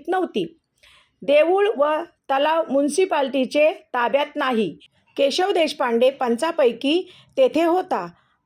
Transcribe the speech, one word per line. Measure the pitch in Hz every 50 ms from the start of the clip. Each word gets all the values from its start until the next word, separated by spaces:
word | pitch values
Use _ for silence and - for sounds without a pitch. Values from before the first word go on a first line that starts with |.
| - 339
नव्हती. | 370 370 349 254 - 214 170 - - _ _ _ _ _ _ _ _ _ _ _ _ _
देऊळ | - 262 285 294 302 330 381 392 415 415 -
व | 254 285 302 311 311 339
तलाव | - _ _ _ - 269 277 285 311 320 330 320 320
म्युनिसिपालिटीचे | 254 277 285 285 294 381 370 - 339 302 277 262 262 269 254 - - 294 302 320 381 - - _ -
ताब्यात | 247 240 240 254 277 294 294 -
नाही. | 294 285 262 247 220 214 160 139 - - _ _ _ _ _ _
केशव | - 277 277 269 349 370 403
देशपांडे | 381 359 320 294 - - 277 240 233 233 254 262
पंचापैकी | 269 - 262 233 240 233 311 330 330 320 277 233 233 233 - 269 311 370 370 - - - _ _ _
तेथे | 269 262 247 - 302 339
होता, | 330 339 370 359 370 269 202 175 170 - _ _ _ _ _ _